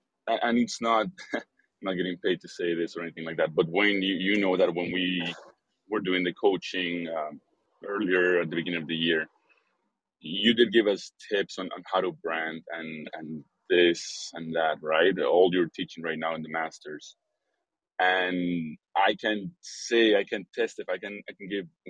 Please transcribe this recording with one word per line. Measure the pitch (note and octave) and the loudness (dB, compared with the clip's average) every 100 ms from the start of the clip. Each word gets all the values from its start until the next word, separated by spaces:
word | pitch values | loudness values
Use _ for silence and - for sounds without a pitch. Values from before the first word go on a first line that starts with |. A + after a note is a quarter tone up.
| _ _ - | _ _ -4
a-, | A#2 A#2+ | -2 2
and | A#2+ | 2
it's | A#2 - | 0 -2
not, | A#2 A2+ G2 - | 0 2 0 -6
<laughs> | - | -10
I'm | A#2+ - _ _ _ | -10 -10 _ _ _
not | G2 | -6
getting | F2+ F2+ F2+ | -2 -2 -2
paid | G2+ F2 | -2 -2
to | F2 | -4
say | - F2 | -6 -2
this | E2 E2 E2+ | -2 -4 -6
or | |
anything | E2+ E2 | -10 -10
like | D#2+ D#2+ | -8 -2
that, | D#2+ | -2
but | D#2 E2 | 2 0
Wayne, | F2+ G#2 G2+ | 2 2 2
you, | F#2+ F2+ | 0 0
you | F#2+ G#2 | 0 2
know | F#2+ F2+ | 2 4
that | F2 | 4
when | E2+ E2+ | 2 -2
we | F#2 F#2 F2+ E2+ E2+ - _ _ _ - | 0 0 -2 -4 -10 -16 _ _ _ -4
were | G#2+ | -4
doing | F#2 F#2 | 0 0
the | F2+ | 0
coaching, | - G2+ F#2 - F#2 F2+ F2 E2 | 2 2 2 -2 -4 -4 -4 -4
um, | E2 D2+ - _ _ _ _ G2+ | -6 -6 -10 _ _ _ _ -6
earlier | G2+ F#2 F#2 F2+ F2 | -2 2 4 4 4
at | D#2+ | 2
the | E2 | -2
beginning | E2 E2+ | -4 -4
of | D#2 | -4
the | E2 | -2
year, | E2 D#2+ D#2 _ _ _ _ _ _ _ _ _ | 2 0 -2 _ _ _ _ _ _ _ _ _
you | D#2 G2+ A2 | -10 0 2
did | A2+ A2+ | 4 4
give | A2+ G#2 | 6 4
us | F#2+ - _ - | 0 -4 _ -4
tips | G2+ F2+ - | -2 -2 -6
on, | F2+ F2 | -10 -10
on | F2+ | -2
how | F#2+ | 0
to | F#2 | 0
brand | D#2 E2 D#2+ D#2+ D#2+ - | -4 -4 -2 -2 -6 -10
and, | E2 D#2+ D#2+ D2+ | -10 -10 -10 -12
and | D#2+ D#2 D#2 - _ - | -12 -10 -12 -14 _ 2
this | F2+ F2 E2+ - - - | 6 6 4 -4 -12 -12
and | E2 D#2+ E2 | -10 -6 0
that, | D#2 D2 | 0 0
right? | D#2 D#2+ F2+ F#2 | 0 4 4 4
All | C2+ E2+ F#2 | 2 6 6
you're | F2+ E2+ | 4 0
teaching | - F2+ D#2+ | -4 -10 -8
right | E2 D#2+ | -6 -4
now | D#2+ | -4
in | D#2+ | -4
the | D#2 | -6
Masters. | D#2+ D#2+ - D2+ D2+ - - _ _ _ _ _ _ _ - | -6 -6 -8 -14 -14 -16 -20 _ _ _ _ _ _ _ 0
And | F#2 F#2 F2+ F2+ F2 F2 D#2+ D#2 _ G2 | 2 2 0 0 0 -2 -4 -10 _ 0
I | G2 G#2+ | 2 2
can | A2 G#2 F#2 - | -2 -4 -6 -14
say, | - - - A#2 A2+ G2+ | -20 -14 0 4 6 4
I | |
can | G2+ G#2+ F2 | 2 -6 -8
testify, | - A2+ - - | -4 -4 -4 -8
I | F#2 | -8
can, | G2+ G#2 - | -8 -12 -14
I | F#2+ | -16
can | G2 | -6
give | G2+ E2+ _ | -6 -6 _